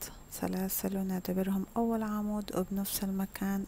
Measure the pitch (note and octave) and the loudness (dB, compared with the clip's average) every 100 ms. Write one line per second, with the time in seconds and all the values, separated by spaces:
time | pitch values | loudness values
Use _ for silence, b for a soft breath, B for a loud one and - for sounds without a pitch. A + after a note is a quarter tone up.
0 | - - - - F3+ F#3 F#3+ - F#3+ G3 | -12 -12 -12 -4 -2 0 0 0 0 0
1 | F#3+ F#3 - F#3 F#3+ G3 F#3+ - A#3 A3+ | 0 0 0 2 2 2 0 2 2 2
2 | G#3+ G#3 G#3 G#3 G3+ - F#3 G3 G3 - | 2 0 0 0 0 0 0 0 0 0
3 | F#3+ F#3+ G3 - G3 G3 | 0 0 0 -2 0 0